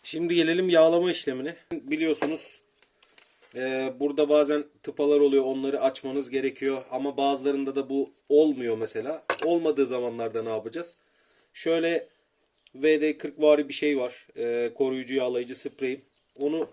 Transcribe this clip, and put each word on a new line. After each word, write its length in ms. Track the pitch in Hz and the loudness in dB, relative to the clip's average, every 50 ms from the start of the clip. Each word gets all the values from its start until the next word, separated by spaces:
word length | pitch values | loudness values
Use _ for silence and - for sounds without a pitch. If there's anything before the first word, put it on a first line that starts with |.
| _ - | _ -10
Şimdi 240 | - 160 170 170 175 | -6 -6 -2 0 2
gelelim 340 | 170 160 160 165 180 185 185 | 2 2 4 4 4 6 6
yağlama 420 | 170 160 160 165 170 170 180 180 | 8 8 8 8 6 4 2 2
işlemine. 460 | 165 - - 143 127 127 131 156 - - _ _ | -2 -2 -4 -6 -6 -4 -6 -8 -10 -12 _ _
Biliyorsunuz, 880 | 170 151 - 135 151 156 165 160 147 - - 147 160 - - - - - _ _ _ _ _ _ _ _ _ _ _ - _ _ _ _ _ _ - | -10 -10 -4 -4 -2 0 0 0 0 0 -2 -4 -4 -6 -10 -16 -20 -20 _ _ _ _ _ _ _ _ _ _ _ -20 _ _ _ _ _ _ -10
e, 380 | 123 127 131 131 131 135 131 123 123 | -6 -6 -4 -2 -4 -4 -4 -4 -2
burada 280 | 143 143 143 147 151 143 | -4 -2 0 0 2 4
bazen 360 | 147 151 147 139 151 147 147 - _ _ | 6 4 4 4 0 -2 -4 -8 _ _
tıpalar 380 | - 151 - - 147 143 147 143 | -14 -12 -4 -2 2 4 4 6
oluyor, 240 | 143 139 135 139 131 | 6 6 4 2 2
onları 360 | 131 131 135 135 139 139 - | 2 -4 -4 -4 -4 -2 0
açmanız 500 | 131 135 131 - - 131 135 143 135 120 | 0 -2 -2 -2 -10 -6 -6 -6 -6 -4
gerekiyor. 540 | 127 135 131 135 131 - 135 135 135 131 127 - | -4 -4 -4 -4 -4 -4 -4 -4 -4 -4 -8 -8
Ama 260 | 127 131 135 143 131 | -8 -6 -6 -4 -2
bazılarında 600 | 131 139 139 139 131 131 139 139 139 139 135 135 | -2 0 0 -2 0 -2 -2 -2 -2 -4 -4 -4
da 120 | 139 135 131 | -4 -4 -2
bu 260 | 135 139 135 - _ _ _ _ | -2 -2 -2 -4 _ _ _ _
olmuyor 500 | 143 147 160 156 139 127 123 117 113 110 | 6 6 6 6 2 -2 -2 -4 -2 -4
mesela. 460 | 113 107 - 113 113 135 160 156 _ - - - - | -4 -6 -6 -8 -8 -8 -10 -8 _ -4 -4 -2 0
Olmadığı 420 | 160 170 170 165 160 143 139 135 | 0 0 2 2 0 2 2 0
zamanlarda 560 | 120 127 123 123 120 117 117 117 113 110 113 | 0 0 -4 -4 -6 -6 -6 -8 -6 -6 -6
ne 60 | 110 113 | -6 -4
yapacağız? 500 | 110 110 110 113 - 165 170 - - _ _ _ _ _ _ _ _ _ _ _ | -6 -6 -8 -8 -10 -10 -12 -12 -16 _ _ _ _ _ _ _ _ _ _ _
Şöyle 560 | _ - - 165 165 165 165 170 170 165 165 _ _ _ _ _ _ _ _ _ _ _ _ _ _ | _ -8 -2 -2 0 0 0 0 -2 -2 -4 _ _ _ _ _ _ _ _ _ _ _ _ _ _
V 260 | 131 139 156 156 151 | 0 2 2 4 4
D 180 | 151 156 147 147 | 2 -2 -2 -4
kırk 220 | - 147 139 - | -10 -12 -4 2
vari 280 | 151 151 151 147 147 135 | 4 6 6 4 2 -4
bir 60 | - | -6
şey 240 | - 151 147 143 135 | -4 -2 -2 0 0
var. 280 | 123 120 - - _ _ _ | -4 -6 -8 -14 _ _ _
E, 380 | 110 117 120 117 120 120 117 117 | -8 -6 -4 -2 -2 -4 -4 -2
koruyucu 400 | - 135 131 131 131 127 117 131 | -2 -2 -2 -2 -4 -8 -4 -4
yağlayıcı 400 | 135 127 127 123 123 123 120 127 | -2 -2 -2 -2 -4 -4 -6 -10
sprey. 460 | - - 143 _ - 135 127 131 139 _ _ _ _ _ _ _ | -12 -12 -14 _ -6 -6 -6 -6 -8 _ _ _ _ _ _ _
Onu 340 | - 139 147 156 165 147 - | -4 -4 -2 -2 -2 -6 -6